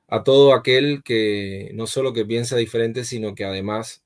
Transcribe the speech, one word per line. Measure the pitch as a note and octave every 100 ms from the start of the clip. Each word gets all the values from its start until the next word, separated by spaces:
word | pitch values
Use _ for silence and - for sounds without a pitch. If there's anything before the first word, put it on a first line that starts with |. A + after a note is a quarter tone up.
| _
a | A2+
todo | A#2 C3+ C#3
aquel | B2+ B2+ B2+ C#3+ C#3+ -
que | A2+ G#2+ G2+ G2 F#2+ G#2
no | A2 A2+
solo | - C3
que | A#2 G#2+
piensa | A#2 A#2 B2
diferente, | A2+ A#2 A2+ A#2+ A#2+
sino | A#2+ G#2+
que | G2+ G2
además | F#2+ G2+ G#2+ A#2 -